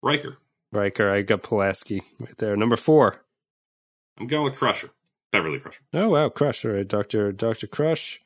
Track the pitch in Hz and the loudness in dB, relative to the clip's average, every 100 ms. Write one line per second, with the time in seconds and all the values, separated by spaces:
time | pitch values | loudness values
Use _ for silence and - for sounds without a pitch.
0 | - 147 - - _ _ _ 107 101 - | 0 0 -4 -16 _ _ _ -2 -2 0
1 | 101 101 98 104 - 110 98 95 - 98 | 0 2 0 -2 0 0 0 -2 -4 -6
2 | - _ - - 110 101 113 117 - 156 | -8 _ -18 -6 -4 0 2 2 4 6
3 | 113 - _ _ _ _ _ _ _ _ | 6 2 _ _ _ _ _ _ _ _
4 | _ _ 110 151 143 131 131 - - _ | _ _ -4 -2 -2 0 0 0 -6 _
5 | _ _ _ 104 80 69 - - _ 151 | _ _ _ -2 -2 -6 -10 -20 _ -2
6 | 220 151 151 - 143 120 127 101 101 104 | 2 4 2 2 0 0 -2 -2 -2 -2
7 | 101 110 101 101 113 110 - - 151 160 | 0 0 0 0 -2 -2 -8 -2 -2 0
8 | - - | -4 -12